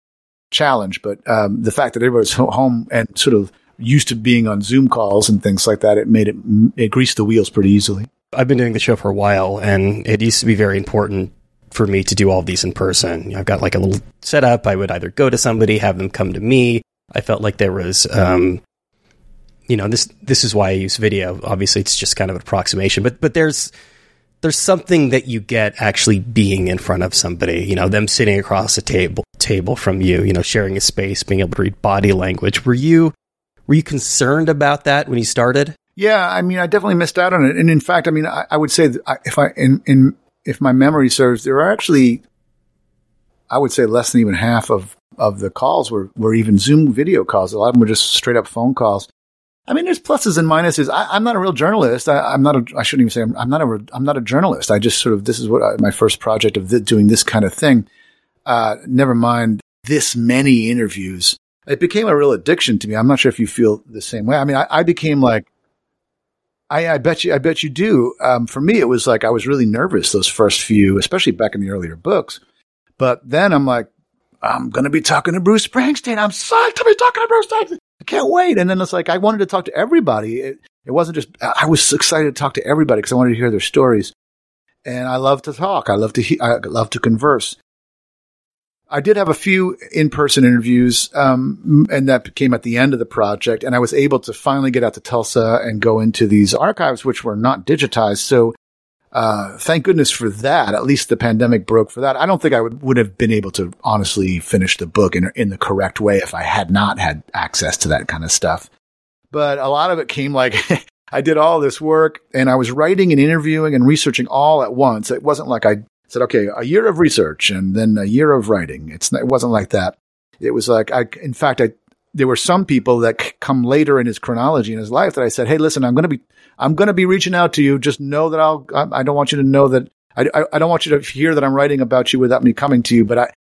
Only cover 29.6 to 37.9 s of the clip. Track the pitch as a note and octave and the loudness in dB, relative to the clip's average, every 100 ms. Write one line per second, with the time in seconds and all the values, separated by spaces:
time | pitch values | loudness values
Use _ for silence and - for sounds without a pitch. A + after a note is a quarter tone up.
29.6 | F#2 C3 - F#2+ F#2 F2 G2+ F2+ - A2+ | -2 -4 -2 0 2 2 0 0 0 -2
30.6 | G2 F#2+ - - G2 G2 - G2 F2+ - | -2 -2 -4 -2 -4 -6 -4 -2 -2 -2
31.6 | G2+ - G#2 G2 G2+ F#2+ F#2 F2+ G2+ - | -4 -2 -2 2 2 2 0 -2 -4 -2
32.6 | B2+ B2 D3+ E3 D#3+ - _ _ _ _ | 0 0 4 4 4 -2 _ _ _ _
33.6 | - D3+ D#3 C#3+ - - B2+ D3+ D#3+ D3 | 0 0 0 -4 -4 0 0 2 0 0
34.6 | C#3+ D3 C#3+ C#3+ C#3 B2 A2 - A#2+ C3+ | 0 0 0 -2 0 -2 -2 0 2 2
35.6 | C#3+ - _ - G#3 G#3+ F3+ F3+ F3+ F3+ | -2 -6 _ -2 2 2 0 -2 -2 -2
36.6 | F3 G#3 G#3 F3 E3 F3+ F3+ F3+ C3+ E3+ | 0 0 0 0 0 0 0 2 2 2
37.6 | E3 D#3 - | 2 2 2